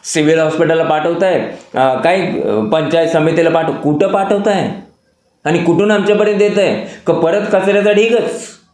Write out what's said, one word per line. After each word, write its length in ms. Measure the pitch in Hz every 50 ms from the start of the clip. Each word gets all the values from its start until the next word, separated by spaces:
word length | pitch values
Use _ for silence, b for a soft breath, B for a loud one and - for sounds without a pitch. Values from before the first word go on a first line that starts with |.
| -
सिव्हिल 340 | - - - 151 151 160 160
हॉस्पिटलला 440 | 160 156 160 160 170 156 165 165
पाठवताय, 680 | 160 156 156 151 156 170 170 170 190 185 175 131 101 - B B B B -
अ, 200 | - 131 131 131
काही, 480 | - - 165 180 196 175 - - -
अ, 180 | - 104 104 107 110 -
पंचायत 360 | 160 160 151 139 165 165 165 160
समितीला 420 | 165 160 151 160 160 165 165 165
पाठव-, 240 | 165 165 160 139 -
कुठं 340 | - - 147 147 147 196 190
पाठवताय? 640 | 196 196 196 202 208 202 202 214 202 185 143 - - - - - _ _ _ _ _ _ _ _ _ _ _
आणि 140 | 147 165 170
कुठून 320 | 170 170 170 165 202 214
आमच्यापर्यंत 520 | 214 202 190 202 208 202 214 208 208 190
येतंय? 420 | 208 208 185 202 196 156 107 107 B B B B B
का 60 | -
परत 280 | 160 - 160 160 175 208 208 -
कचऱ्याचा 400 | - 196 185 196 196 208 202 208
ढीगच? 500 | 208 202 220 226 240 226 165 - - - - - - _ _ _